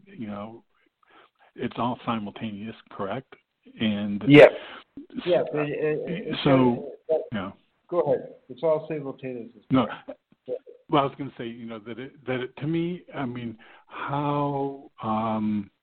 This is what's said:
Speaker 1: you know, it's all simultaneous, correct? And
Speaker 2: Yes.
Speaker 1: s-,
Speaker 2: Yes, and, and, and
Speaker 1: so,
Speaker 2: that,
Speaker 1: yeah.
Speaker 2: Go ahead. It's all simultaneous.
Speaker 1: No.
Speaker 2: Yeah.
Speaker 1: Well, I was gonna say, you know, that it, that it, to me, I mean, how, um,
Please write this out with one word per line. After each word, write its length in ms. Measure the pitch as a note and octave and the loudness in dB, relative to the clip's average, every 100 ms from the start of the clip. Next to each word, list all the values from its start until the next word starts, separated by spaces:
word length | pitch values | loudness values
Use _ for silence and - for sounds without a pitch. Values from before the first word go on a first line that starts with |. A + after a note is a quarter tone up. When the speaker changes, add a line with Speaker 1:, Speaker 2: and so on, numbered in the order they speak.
| G3 | -20
Speaker 1:
you 200 | G3 G#2+ | -12 -10
know, 360 | G2+ A2 A2+ _ _ _ _ _ - - _ _ | -10 -12 -16 _ _ _ _ _ -20 -20 _ _
it's 200 | - B2 A2+ | -10 -8 -4
all 220 | A#2 A#2+ - | -4 -4 -4
simultaneous, 680 | A2+ G2+ - A2+ G2+ A2 A2+ _ | -4 -6 -8 -8 -8 -12 -14 _
correct? 440 | - F#2+ A#2 - - _ _ - - | -8 -6 -6 -10 -20 _ _ -20 -4
And 420 | A2 G2+ G#2 G2+ G#2+ | -2 0 -2 0 10
Speaker 2:
Yes. 240 | D3 B2+ - - - - - | 12 12 10 -8 -18 -20 -20
Speaker 1:
s-, 240 | - A#3+ F3 | -14 -6 0
Speaker 2:
Yes, 180 | E3 - | 0 0
and, 180 | D3+ D3 | -2 -4
and, 360 | C#3 D3+ D3+ G2+ | -2 -2 -2 -4
and 280 | F3 - - | -6 -6 -2
Speaker 1:
so, 480 | D3+ C3+ B2+ A#2+ - - - | 4 6 4 2 -4 -12 -2
Speaker 2:
that, 120 | D#3+ - | -2 -2
Speaker 1:
yeah. 180 | G#2+ F#2+ - _ _ _ | -6 -8 -10 _ _ _
Speaker 2:
Go 120 | F3 | -2
ahead. 280 | D3 B2 - - - | 2 0 -2 -16 -20
It's 140 | B2 | -4
all 240 | E3 D#3 D#3 | 0 0 -2
simultaneous. 640 | D#3 C3+ C3 C3 B2 A2 - - | -6 -8 -10 -10 -10 -12 -18 0
Speaker 1:
No. 160 | C3 A2 - - - _ _ - | 2 2 -4 -14 -18 _ _ -10
Speaker 2:
Yeah. 80 | B2 - - - | -10 -10 -20 0
Speaker 1:
Well, 120 | D3+ | 2
I 40 | C#3 | 2
was 80 | C#3 | -2
gonna 160 | C3+ - | -10 -10
say, 80 | A#2+ | -12
you 200 | A#2 A2+ | -10 -12
know, 120 | A2+ G#2 | -12 -12
that 120 | A2+ | -12
it, 140 | C3+ D3+ B2+ | -14 -12 -6
that 140 | B2+ | -4
it, 160 | B2+ - | -6 -6
to 100 | C#3+ | -4
me, 360 | E3 E3+ F3+ - | -2 -2 -6 -10
I 100 | D3+ | -8
mean, 320 | C3 B2 A#2 A2 - - _ | -6 -6 -8 -12 -18 -20 _
how, 1040 | - - C#3+ D3 D3 C#3+ C#3 C#3 C#3 - - | -12 -6 -4 -2 0 -2 -2 -4 -8 -16 -10
um, 680 | A2 A2 A2+ A2 G#2+ G#2 G2 _ | -4 -2 -2 -2 0 -2 -4 _